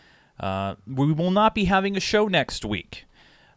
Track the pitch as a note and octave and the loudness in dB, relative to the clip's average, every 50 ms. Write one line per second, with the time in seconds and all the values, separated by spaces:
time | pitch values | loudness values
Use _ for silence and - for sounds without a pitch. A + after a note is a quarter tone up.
0 | _ _ _ _ _ _ _ - - F#2+ F#2+ F#2+ G2 G2 - - _ - C3+ C3 | _ _ _ _ _ _ _ -10 -6 -6 -4 -4 -4 -6 -6 -10 _ -8 -2 0
1 | C#3 D3+ D#3 D3+ F3 F3+ F#3 G#3 G#3+ A3 G#3+ A3 G3 F3 G3 F#3+ F#3+ G3 G3+ F#3+ | 2 2 2 2 0 0 2 4 2 2 2 2 2 2 2 2 2 0 -2 -2
2 | - - - G#3 G#3+ G#3 F#3 D3+ B2+ - - - - G#2 G#2 - - - - - | -2 0 2 2 2 2 2 0 0 0 -4 -8 -4 -4 -4 -4 -6 -10 -16 -20
3 | - _ _ _ - - _ _ _ _ _ | -20 _ _ _ -20 -20 _ _ _ _ _